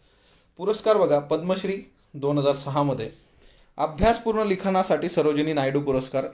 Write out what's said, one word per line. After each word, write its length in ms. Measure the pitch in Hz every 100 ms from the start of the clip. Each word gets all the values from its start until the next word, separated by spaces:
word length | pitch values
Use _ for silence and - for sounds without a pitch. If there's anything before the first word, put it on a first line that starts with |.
| _ _ - - _ -
पुरस्कार 400 | 185 214 220 214
बघा, 220 | 170 143
पद्मश्री 640 | 143 156 175 185 190 196 - _ _
दोन 240 | 143 139 147
हजार 180 | 139 139
सहामध्ये, 540 | 147 143 143 127 110 - - _ - _ _ -
अभ्यासपूर्ण 680 | 156 147 214 226 233 214 214
लिखाणासाठी 640 | 185 196 185 190 156 170
सरोजिनी 440 | 170 151 147 156
नायडू 280 | 151 135 147
पुरस्कार 440 | 147 131 131 135 135